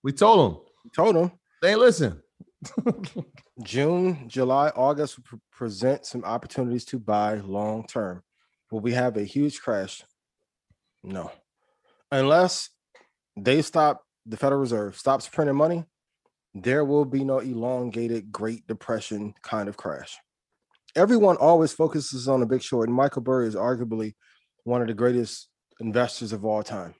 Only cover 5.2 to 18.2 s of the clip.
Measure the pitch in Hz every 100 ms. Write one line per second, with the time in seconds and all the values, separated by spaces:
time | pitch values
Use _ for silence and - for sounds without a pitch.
5.2 | _ 113 _ _ 117 98 123 143 - 123
6.2 | 98 117 - - 123 120 - 131 107 104
7.2 | 104 107 98 101 107 110 110 127 101 90
8.2 | _ _ _ _ _ 110 113 123 127 110
9.2 | 104 139 147 - - 104 95 - _ _
10.2 | _ _ _ _ _ _ _ _ 95 95
11.2 | 80 - _ _ _ _ _ _ _ 139
12.2 | 135 160 180 - - _ _ _ _ _
13.2 | _ - 101 143 147 165 151 131 _ _
14.2 | 113 110 139 139 131 113 104 - 135 135
15.2 | - - 147 139 156 170 165 _ _ _
16.2 | _ _ _ 98 113 139 143 147 143 139
17.2 | 135 131 127 117 120 127 123 110 117 117